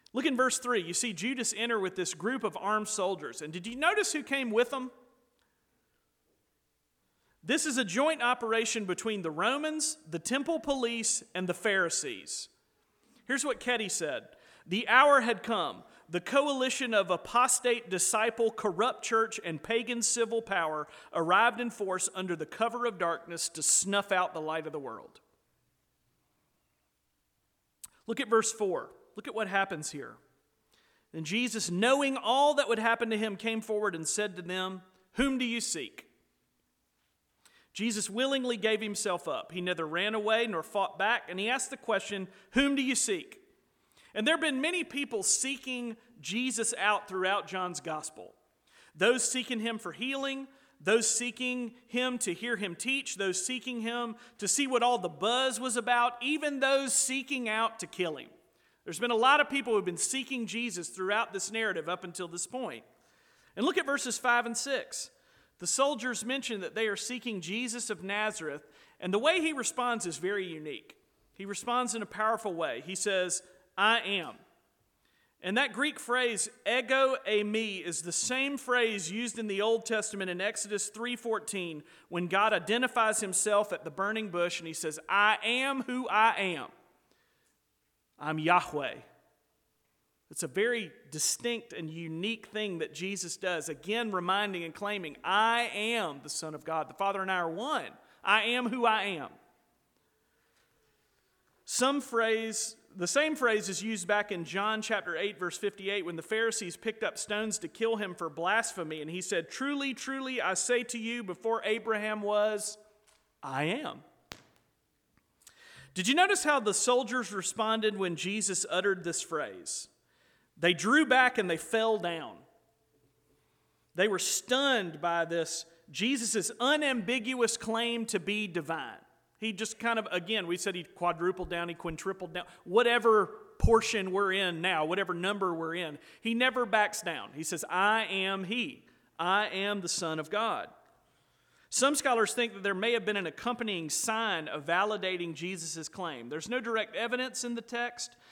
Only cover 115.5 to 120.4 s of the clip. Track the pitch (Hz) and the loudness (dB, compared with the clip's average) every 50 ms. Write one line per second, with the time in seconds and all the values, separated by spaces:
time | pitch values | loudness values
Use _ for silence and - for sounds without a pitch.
115.5 | - _ - - - - - - - 180 180 214 277 339 370 392 403 - - 302 | -20 _ -20 -20 -20 -20 -20 -10 -6 -2 0 4 6 6 6 6 4 4 4 4
116.5 | 294 269 214 208 190 - - 247 247 254 269 202 247 254 226 - 208 190 175 - | 2 4 4 2 2 2 4 4 4 4 2 0 -2 -4 -4 -4 -6 -6 -4 -4
117.5 | - - 214 220 220 226 220 214 202 196 190 175 170 - - 190 202 220 202 202 | -2 -2 0 2 2 2 2 0 0 0 0 -2 -2 -2 -4 -4 -2 -2 -2 0
118.5 | 180 - - - 165 185 190 202 190 180 160 170 165 - - - 165 151 135 104 | 0 -2 -2 0 0 2 2 2 0 0 -2 -4 -4 -4 -4 -4 -4 -4 -4 -6
119.5 | 95 90 80 - - - - - _ _ _ _ _ _ _ _ _ _ | -8 -10 -10 -8 -8 -8 -10 -12 _ _ _ _ _ _ _ _ _ _